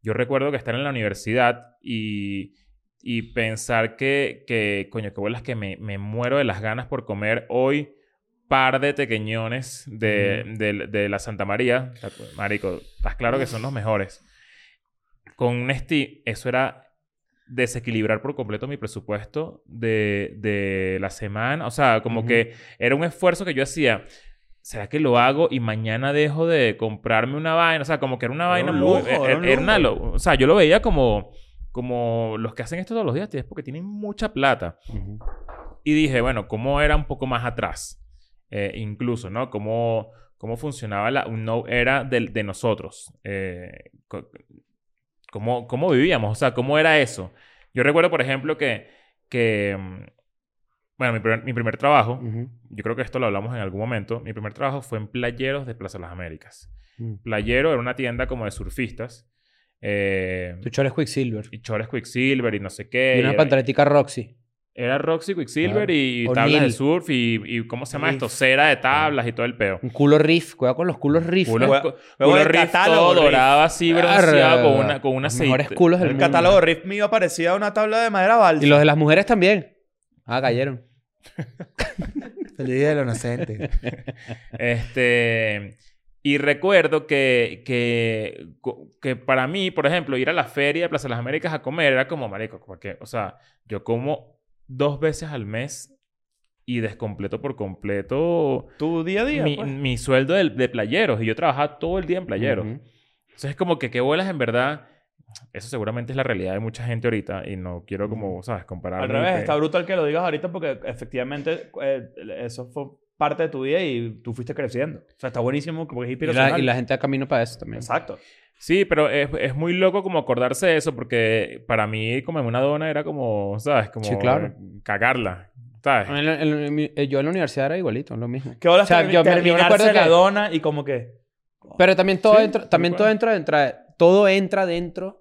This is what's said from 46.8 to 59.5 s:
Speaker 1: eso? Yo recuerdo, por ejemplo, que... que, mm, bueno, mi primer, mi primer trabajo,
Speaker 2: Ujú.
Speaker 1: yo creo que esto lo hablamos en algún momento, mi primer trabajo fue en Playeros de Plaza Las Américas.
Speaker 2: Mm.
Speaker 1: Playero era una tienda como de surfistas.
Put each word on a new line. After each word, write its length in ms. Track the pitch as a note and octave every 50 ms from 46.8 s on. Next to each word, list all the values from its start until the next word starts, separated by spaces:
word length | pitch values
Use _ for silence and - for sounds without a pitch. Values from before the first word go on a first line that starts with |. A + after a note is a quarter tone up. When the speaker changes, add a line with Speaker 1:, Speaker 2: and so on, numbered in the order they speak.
| D#3 E3 D#3 D3+
Speaker 1:
eso? 320 | C3+ A2+ - - F#2 F2+ _ _ _ _ _ _ _ _ _
Yo 80 | - -
recuerdo, 260 | C#3+ D3 E3 E3 F3
por 100 | D#3+ D#3
ejemplo, 360 | B2 C3+ C3+ C3+ C3+ D#3 D#3 -
que... 300 | D3 C3+ A#2 G#2+ - - _ _ _ _ _ _ _ _
que, 480 | - B2 A#2 A2+ A2 G#2 G2+ G2+ G2 F#2+
mm, 200 | F#2+ F#2 F#2 F#2+ - - _ _ _ _ _ _ _ _ _ _ _ _ _ _ _ _ _ _
bueno, 160 | C3 B2 A#2
mi 60 | A2
primer, 220 | G2 A2+ A2+ A2+ A2+
mi 80 | C3 B2
primer 240 | A#2+ A2+ A2+ A2 -
trabajo, 360 | - C#3 D3 C#3 G#2+ A2+ B2 B2+
Speaker 2:
Ujú. 280 | B2+ A#2 G#2+ A#2 A#2+ B2 - _ _ _
Speaker 1:
yo 120 | - G#2 G#2
creo 120 | A2 A#2
que 80 | A2+ B2+
esto 160 | - - C3
lo 80 | B2+ A2
hablamos 280 | G2+ G2 G2+ A2 B2
en 60 | A#2
algún 180 | G#2 F#2+ F#2 G2
momento, 400 | G#2+ A#2 B2 A2+ G2+ - A2+ A#2
mi 140 | A#2 A#2 G#2+
primer 200 | A2 G#2 G#2+ G2+
trabajo 280 | - C3 C3+ C3+ C#3
fue 160 | B2 - - A2
en 100 | G#2+ G2+
Playeros 580 | - B2 A#2+ B2 A#2+ A#2+ C3 C3 C3+ C#3+ C#3
de 80 | B2+ A#2
Plaza 220 | A#2 G2 F#2+ - F#2+
Las 120 | F2 E2+
Américas. 600 | F2+ F#2 F2+ E2 D#2+ D#2 _ - - - - - - - _ _ _ _
Speaker 2:
Mm. 160 | A#2 A2+ A2 F#2+ _
Speaker 1:
Playero 480 | A#2 A2 G#2+ G#2 A#2 A#2+ B2+ C#3 D#3+
era 80 | D3+ B2
una 160 | A#2 B2 B2
tienda 320 | B2+ C3 B2 A#2+ B2 C3 C3
como 160 | C3 B2 A2
de 60 | G2+
surfistas. 800 | - - G2+ F2+ - - B2+ G#2+ - - A2 A#2 - - _ _ _ _ _ _